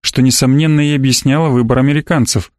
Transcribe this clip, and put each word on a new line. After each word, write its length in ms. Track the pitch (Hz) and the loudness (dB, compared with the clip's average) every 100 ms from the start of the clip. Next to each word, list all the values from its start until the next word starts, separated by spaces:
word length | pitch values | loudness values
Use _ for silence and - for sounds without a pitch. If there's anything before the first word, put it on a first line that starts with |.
что, 200 | - - | -6 0
несомненно, 600 | 131 120 131 135 160 151 | 0 2 2 2 2 2
и 140 | 147 147 | 0 0
объясняло 540 | 135 123 135 143 160 | 0 0 0 0 0
выбор 300 | 123 117 127 | 0 0 0
американцев. 720 | 135 147 143 165 117 110 - | 0 0 -2 -2 -2 -4 -8